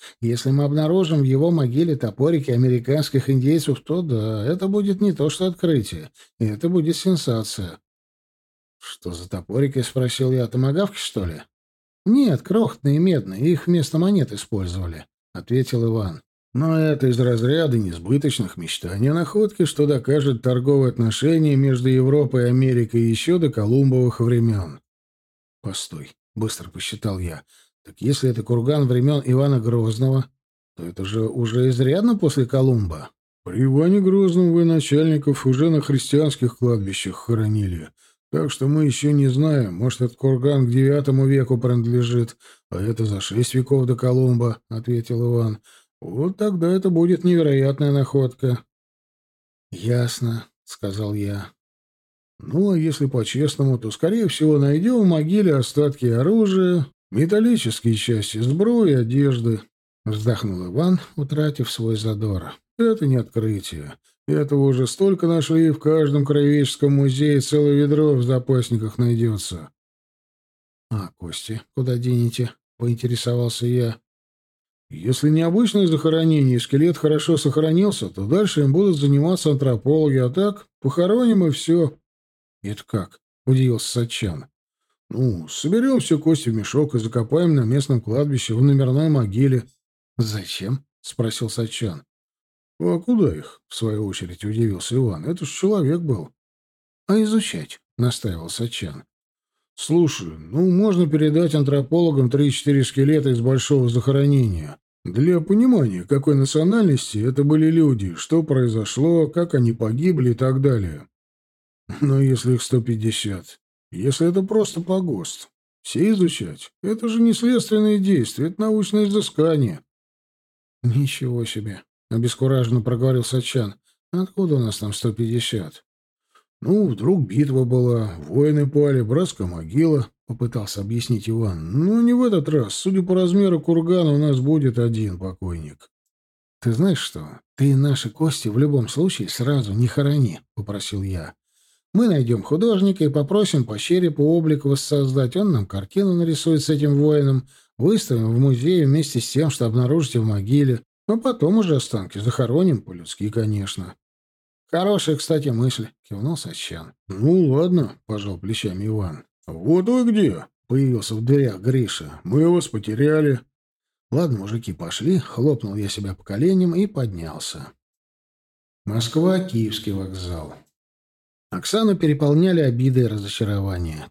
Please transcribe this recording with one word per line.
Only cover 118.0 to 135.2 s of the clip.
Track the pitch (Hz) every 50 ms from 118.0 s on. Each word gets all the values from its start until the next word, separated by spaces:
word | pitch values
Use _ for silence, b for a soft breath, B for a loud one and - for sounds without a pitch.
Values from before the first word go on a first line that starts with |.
| 190 190 196 151 117 - - - 139 165
это | - -
научное | 214 220 214 214 202 - 208 214 214
изыскание». | 202 196 214 196 - - - 151 165 160 151 135 107 82 73 - _ _ _ _ _ _ _ _ _ _ _ _ _ _ _ _ _ _ _ -
«Ничего | 123 113 135 143 135 - - 135 127 120 120 117
себе», — | 113 - 110 104 104 95 95 - _ _ _ _ -
обескураженно | 113 113 117 120 - - 131 135 135 131 123 113 117 123
проговорил | 110 123 123 117 127 131 131 123 117
Сачан. | - 131 131 120 - - 131 113 101 98 - _ _ _ _ _ _
«Откуда | - 180 185 185 _ - 190 175 151
у | 135
нас | 120 107 104 -
там | 107 104 101
сто | - - 120
пятьдесят?» | 107 107 117 113 117 120 117 - - 110 87 76 - - _ _ _ _ _ _ _ _ _ b b b b _ _ _
«Ну, | - 127 185 214 208 165
вдруг | 120 95 107 143 196 185 135
битва | 98 95 127 147 139 131 131 127
была, | 120 127 127 123 123 120 117 110 104 85 80
воины | 73 73 90 131 147 151 151 147 147 139
пали, | 147 147 147 147 139 131
братская | 117 104 120 156 185 170 - - 98 90
могила», — | 87 82 80 80 95 135 165 165 151 139 123 - _ _ _ -
попытался | 120 - 123 117 - 117 104 98 - 101
объяснить | 101 101 117 117 113 - 120 104 95 113
Иван. | 113 113 113 104 90 80 78 82
«Но | 95 135 160 190 220 233
не | 233 240 247
в | 247 254
этот | 240 208 175 143 156
раз. | 151 147 120 101 -
Судя | - - 185 190 190
по | 175 180 185
размеру | 185 185 175 175 196 202 190 175 156
кургана, | 143 - 170 165 160 165 180 185 170 156
у | 143 143
нас | 151 151 139 127
будет | 127 139 160 156 139 131 113 120
один | 120 117 113 110 110 104 92
покойник». | 87